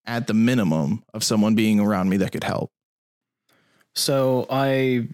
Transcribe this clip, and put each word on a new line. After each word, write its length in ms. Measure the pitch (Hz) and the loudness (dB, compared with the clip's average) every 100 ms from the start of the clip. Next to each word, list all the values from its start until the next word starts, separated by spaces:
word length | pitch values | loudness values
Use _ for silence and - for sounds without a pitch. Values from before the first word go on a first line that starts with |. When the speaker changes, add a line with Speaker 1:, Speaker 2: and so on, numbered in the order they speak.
| - | -8
Speaker 1:
at 200 | 117 120 | -6 -2
the 80 | |
minimum 720 | 110 113 123 95 80 71 107 - | 2 2 2 2 0 0 -4 -8
of 100 | 110 | -8
someone 320 | - 110 107 | -2 0 2
being 240 | 110 110 104 | 2 2 2
around 300 | 104 98 92 | 2 0 0
me 80 | 95 | 0
that 160 | 95 | -2
could 120 | 76 | -4
help? 280 | - - - _ _ _ _ _ _ _ _ _ _ _ _ | -6 -6 -6 _ _ _ _ _ _ _ _ _ _ _ _
Speaker 2:
So 520 | - - 135 131 127 - | -6 -2 2 2 0 0
I, 600 | 131 135 135 131 123 117 | -2 0 0 0 0 -4